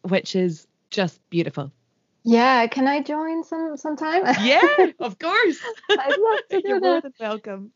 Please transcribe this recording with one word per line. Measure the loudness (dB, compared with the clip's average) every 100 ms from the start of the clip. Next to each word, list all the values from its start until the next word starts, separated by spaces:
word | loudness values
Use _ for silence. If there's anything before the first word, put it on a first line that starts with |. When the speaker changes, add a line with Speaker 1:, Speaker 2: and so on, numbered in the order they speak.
Speaker 1:
which | -2 -2 0 -2
is | 0 -2 _ _ -10
just | -4 -4 -4 _
beautiful. | -4 -2 -4 -12 -14 _ _ _ _ 2
Speaker 2:
Yeah, | 4 6 4 2
can | 0 0
I | 0
join | -2 -4 -4 -4
some, | -6 -6 -6 -6
sometime? | -8 -6 -2 0 0 0
Speaker 1:
Yeah, | 2 4 4 4
Speaker 2:
<laughs> | 0 -2
Speaker 1:
of | -10 -6
course. | -2 2 2 0 -8 -8 -2
Speaker 2:
I'd | 0 0 0
love | 2 0 -2
to | -4
Speaker 1:
<laughs> |
You're | 0 0
Speaker 2:
do |
Speaker 1:
more | 2 0
Speaker 2:
that. |
Speaker 1:
than | -2 -8
welcome. | -8 -8 -8 -12 -14